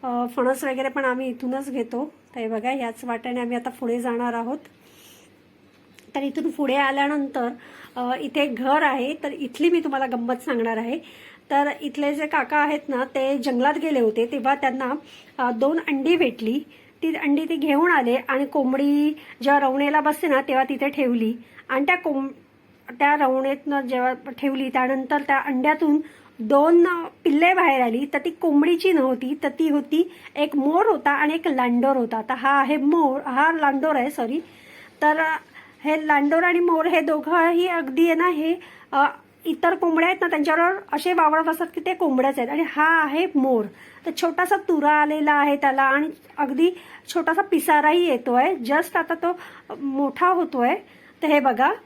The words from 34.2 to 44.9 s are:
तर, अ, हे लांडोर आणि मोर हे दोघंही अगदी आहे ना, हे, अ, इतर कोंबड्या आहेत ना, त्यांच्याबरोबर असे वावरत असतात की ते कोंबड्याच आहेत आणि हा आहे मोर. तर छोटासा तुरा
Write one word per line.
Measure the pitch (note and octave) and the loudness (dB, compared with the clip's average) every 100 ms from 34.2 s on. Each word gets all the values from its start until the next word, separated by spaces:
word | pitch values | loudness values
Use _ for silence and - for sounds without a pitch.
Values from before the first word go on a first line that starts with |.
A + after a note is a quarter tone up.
| A#3 C#4+ - - - - - _ | -6 -6 -8 -20 -20 -20 -20 _
तर, | D4+ D4+ | 0 2
अ, | D#4+ D#4 - - - _ | 0 -4 -10 -20 -20 _
हे | C#4 D#4 D#4 | -2 -2 2
लांडोर | D4 C#4+ D#4+ | 2 4 2
आणि | F4 F4 | 2 2
मोर | F4 D#4+ D#4+ | 2 2 2
हे | E4+ | 0
दोघंही | D#4 D4+ D4+ E4+ E4 E4+ F4+ | 0 -2 0 2 4 2 0
अगदी | E4+ C4+ C4+ E4+ | -2 -4 2 2
आहे | |
ना, | D#4+ F4 | 2 0
हे, | D#4 D#4+ F4+ - - - | 0 -2 -4 -8 -20 -4
अ, | C4+ C#4+ - _ _ E4+ | 0 0 0 _ _ -8
इतर | D#4+ E4+ E4+ | 0 0 2
कोंबड्या | F4 D#4+ E4+ | 0 2 2
आहेत | F#4 | 0
ना, | F4 | 0
त्यांच्याबरोबर | D#4+ D4+ D#4 E4+ F#4+ - | 0 0 2 2 0 -6
असे | D4 F4+ | -4 0
वावरत | F4 D#4 D#4 D#4+ | 2 4 4 0
असतात | D#4+ E4+ - | -2 -4 -6
की | E4 | -6
ते | |
कोंबड्याच | F#4 E4+ B3+ C4+ C#4 | -2 0 2 0 0
आहेत | A#3+ | -4
आणि | D4 D#4+ | -2 -2
हा | - D#4 E4 | 2 4 4
आहे | D4+ D4 F#4 C#4+ | 2 0 0 0
मोर. | C4 A#3+ G#3 - - - - | 2 2 0 -10 -20 -12 -10
तर | D#4+ | -4
छोटासा | E4+ E4 F4 G4 | -2 0 0 0
तुरा | G4 D#4+ D4 | 0 2 4